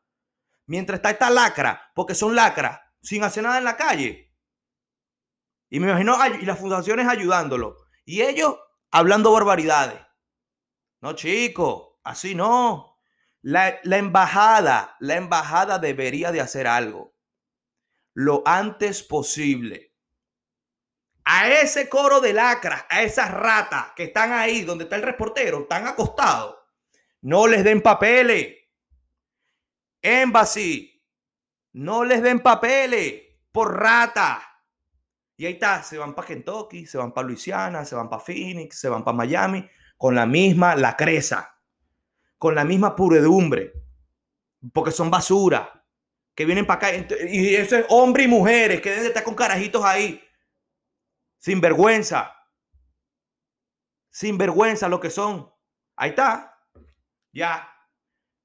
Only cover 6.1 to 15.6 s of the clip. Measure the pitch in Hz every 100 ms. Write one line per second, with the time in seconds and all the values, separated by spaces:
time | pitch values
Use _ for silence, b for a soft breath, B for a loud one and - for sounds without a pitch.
6.1 | 247 262 - 185 180 190 185 180 226 247
7.1 | 240 180 180 147 127 107 - _ _ -
8.1 | 185 262 285 302 - _ _ _ 160 170
9.1 | 208 220 220 202 185 156 151 127 104 _
10.1 | _ _ _ _ _ _ _ _ _ 135
11.1 | 160 160 214 240 - 151 95 - _ -
12.1 | - 185 175 208 240 240 165 - _ _
13.1 | _ _ _ 135 170 190 - 185 190 202
14.1 | 185 180 196 214 214 160 117 - - 139
15.1 | 165 180 170 147 165